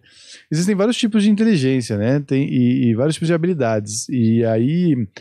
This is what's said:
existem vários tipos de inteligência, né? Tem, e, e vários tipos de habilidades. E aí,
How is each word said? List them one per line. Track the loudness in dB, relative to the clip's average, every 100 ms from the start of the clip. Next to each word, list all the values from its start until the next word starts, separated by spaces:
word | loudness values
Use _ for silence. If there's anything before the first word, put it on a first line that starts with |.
| _ -20 -20 -18 -6
existem | -2 0 0
vários | 0 0
tipos | 0 2
de | 2
inteligência, | 2 2 2 2 0 -2 -2
né? | 0 0
Tem, | 0 -2 0
e, | 0 2 2 2
e | 2
vários | 0 -2
tipos | -2
de |
habilidades. | 0 0 -2 -2 -2 -4 -10 -6
E | 0 2 2 2
aí, | 0 0 0 0 0 -4 -12